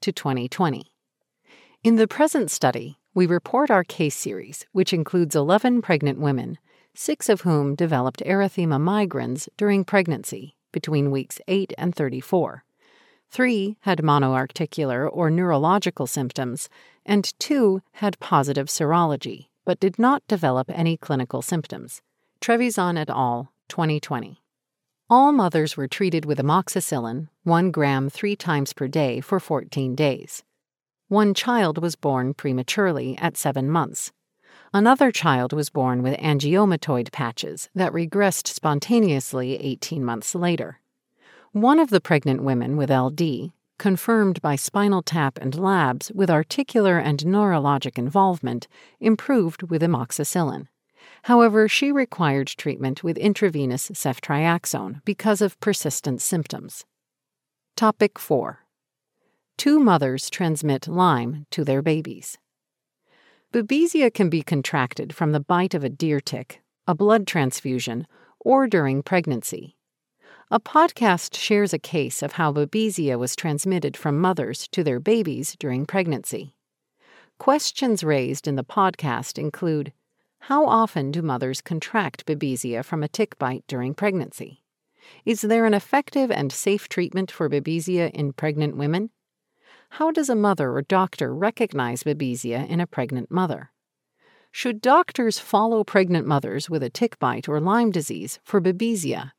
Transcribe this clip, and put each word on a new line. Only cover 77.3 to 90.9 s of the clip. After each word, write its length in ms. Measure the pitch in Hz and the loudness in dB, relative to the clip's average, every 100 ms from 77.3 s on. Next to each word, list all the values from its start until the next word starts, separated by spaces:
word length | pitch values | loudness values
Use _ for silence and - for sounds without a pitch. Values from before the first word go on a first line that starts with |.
| - | -6
Questions 680 | - 285 - - 262 208 160 | 0 0 0 -4 -2 0 0
raised 420 | 143 127 135 - | 0 0 -4 -4
in 100 | 139 | -4
the 80 | 127 | -4
podcast 720 | - 190 - 160 117 - - | 0 0 0 -4 -4 -6 -6
include, 540 | 147 - 175 151 147 - _ _ _ _ | -8 -4 -2 -2 -4 -10 _ _ _ _
how 260 | - 277 302 | -2 2 4
often 440 | 226 226 - 139 | 4 2 0 -4
do 120 | 151 | -2
mothers 400 | 160 127 131 131 | -2 -2 -4 -6
contract 640 | - 165 - 226 175 - - | -6 -6 -4 -4 -4 -6 -6
Babesia 580 | 151 143 127 127 117 127 | -4 -2 -4 -4 -6 -4
from 180 | 160 | -4
a 60 | 151 | -4
tick 300 | - 214 - | -2 -4 -2
bite 260 | 131 127 - | -4 -6 -8
during 280 | 131 123 151 | -6 -6 -2
pregnancy? 680 | 208 185 151 - - - _ _ _ _ _ - - | -2 -2 -4 -10 -16 -18 _ _ _ _ _ -10 -4
Is 160 | 220 | -2
there 240 | 208 226 226 | 2 4 4
an 100 | 208 | 2
effective 560 | - 277 285 - 262 | 2 -2 0 0 0
and 220 | - 143 | 0 -4
safe 380 | - - 202 - | -2 0 0 -2
treatment 400 | - 175 180 190 | -4 -4 -2 -4
for 180 | - 156 | -2 -2
Babesia 600 | 143 139 165 165 180 170 | -2 -2 -4 0 0 0
in 240 | - 143 135 | -2 -6 -4
pregnant 420 | 156 151 151 131 | -4 -2 -2 -2
women? 340 | 143 170 220 _ _ _ _ _ _ - _ | -2 -2 -4 _ _ _ _ _ _ -20 _
How 200 | - 320 | -2 0
does 180 | 320 277 | 0 0
a 60 | 233 | 2
mother 380 | 208 190 139 | 2 2 0
or 100 | 127 | -2
doctor 520 | 139 | 0